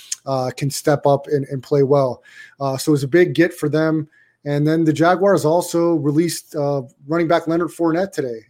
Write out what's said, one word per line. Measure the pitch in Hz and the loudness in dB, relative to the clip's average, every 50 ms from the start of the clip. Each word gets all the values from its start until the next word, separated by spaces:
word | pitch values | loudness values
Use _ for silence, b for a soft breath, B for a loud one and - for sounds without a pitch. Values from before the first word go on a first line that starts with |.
| B B B B _ | B B B B _
uh, | 139 135 131 127 127 - - | -6 -4 -4 -4 -4 -6 -4
can | 147 139 | -6 -6
step | - - - 156 147 143 - 143 | -6 -2 0 0 0 2 2 2
up | 143 139 - - | 2 2 0 -2
and, | 151 139 139 | -2 -2 -2
and | - 143 131 123 | -4 -8 -10 -6
play | - 147 143 139 | -2 0 2 2
well. | 131 143 143 135 127 117 - B B B B B B B B | 4 4 2 2 0 -2 -8 B B B B B B B B
Uh, | 139 139 135 | -6 -6 -4
so | 135 - - | -4 0 0
it | 151 143 | 0 0
was | 143 | 0
a | 131 | 2
big | 139 175 180 160 135 | 4 4 4 4 2
get | 156 165 175 - | 2 0 0 0
for | - - 151 | -4 -6 -2
them. | 139 156 160 160 160 160 151 b b b b b b b b | -2 0 0 0 0 -2 -4 b b b b b b b b
And | 143 143 143 147 151 | -4 -2 0 0 0
then | 160 165 165 | 2 2 2
the | 156 | 0
Jaguars | 147 123 165 170 185 170 190 202 196 151 123 | 2 2 2 2 2 4 4 2 2 2 2
also | 151 160 180 170 - - 170 170 170 170 156 | 2 2 2 0 0 0 0 2 2 0 0
released, | 139 147 143 156 175 165 147 - - _ - | 0 0 0 0 0 0 -2 -6 -12 _ -6
uh, | 156 143 143 143 139 123 123 _ _ 143 | -4 -4 -2 -2 -4 -6 -8 _ _ _
running | 139 156 170 170 160 | -4 -2 -2 0 2
back | 170 165 165 | 0 0 0
Leonard | 160 165 170 175 156 | 0 -2 -2 -2 -4
Fournette | - - 170 165 160 170 196 190 | -4 -2 -2 0 0 0 -2 -4
today. | - - 139 123 117 113 110 | -4 -6 -6 -6 -8 -12 -14